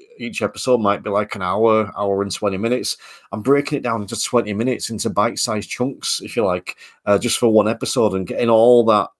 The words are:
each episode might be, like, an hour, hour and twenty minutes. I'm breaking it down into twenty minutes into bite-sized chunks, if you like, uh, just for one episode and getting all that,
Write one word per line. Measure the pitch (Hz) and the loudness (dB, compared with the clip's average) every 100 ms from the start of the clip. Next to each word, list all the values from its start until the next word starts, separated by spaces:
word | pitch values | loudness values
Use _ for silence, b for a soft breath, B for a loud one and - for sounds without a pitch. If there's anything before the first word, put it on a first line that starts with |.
| - - | -20 -12
each | 120 104 | -10 -4
episode | 104 - - 123 | -6 -4 0 2
might | 104 101 | 2 0
be, | 104 | -2
like, | 101 107 101 | -2 -2 -4
an | |
hour, | 92 98 113 110 101 - | -4 2 2 2 0 -4
hour | 101 98 | -2 -2
and | 101 | -2
twenty | - 104 95 | -4 -4 -2
minutes. | 117 123 101 - B B B | -2 -2 -4 -10 B B B
I'm | 110 | -6
breaking | 110 143 143 147 | 0 0 0 -2
it | |
down | 123 113 | -2 -2
into | 101 117 | -4 -8
twenty | - 120 104 | -2 -2 0
minutes | 101 123 120 - | -2 -2 -4 -6
into | 110 113 | -6 -2
bite-sized | 98 110 101 - 107 101 | 0 -2 -2 -4 -6 -8
chunks, | - 127 - - - | -6 -6 -4 -8 -8
if | 95 | -6
you | - | -2
like, | 101 90 - - B B - | 0 -2 -6 -16 B B 0
uh, | 101 | 2
just | 110 - | 0 0
for | 120 | 4
one | 107 104 | 4 4
episode | 113 123 - 107 | 0 -2 0 0
and | 95 90 | 0 -4
getting | 120 117 | -2 2
all | 113 117 123 110 | 6 6 6 6
that, | 104 - _ | 2 0 _